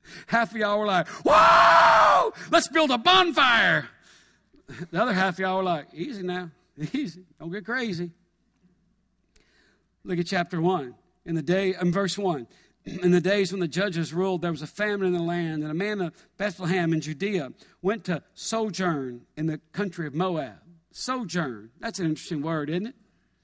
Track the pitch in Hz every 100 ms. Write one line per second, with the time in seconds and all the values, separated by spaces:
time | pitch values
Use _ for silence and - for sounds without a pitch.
0 | - - - 233 220 220 208 208 214 185
1 | 160 - - 311 330 339 339 339 330 330
2 | 214 370 - - - 330 - 311 302 240
3 | 330 370 349 285 262 226 185 156 - -
4 | _ - _ _ _ _ - 123 170 170
5 | 247 185 190 175 190 190 185 160 139 151
6 | 233 208 180 180 175 - _ - 151 269
7 | 247 170 185 _ 160 196 196 254 233 170
8 | 175 - _ _ _ _ _ _ _ _
9 | _ _ _ _ _ _ _ _ _ _
10 | 196 175 170 190 175 170 170 180 127 -
11 | _ _ - 165 143 185 196 175 175 180
12 | 190 185 196 147 120 _ _ _ - 180
13 | 180 180 170 202 185 190 175 160 202 170
14 | 156 165 190 185 170 151 151 - 208 202
15 | 185 180 170 175 165 156 151 160 208 208
16 | 170 - _ - 202 175 175 185 170 160
17 | 147 143 196 190 131 - - _ 180 220
18 | 175 165 - - - 226 220 170 185 151
19 | 131 120 - - 156 156 - - 202 170
20 | 151 139 185 165 131 95 - 175 _ -
21 | - 254 202 175 147 110 110 _ 226 196
22 | 170 156 - 156 156 160 143 175 220 -
23 | _ _ _ _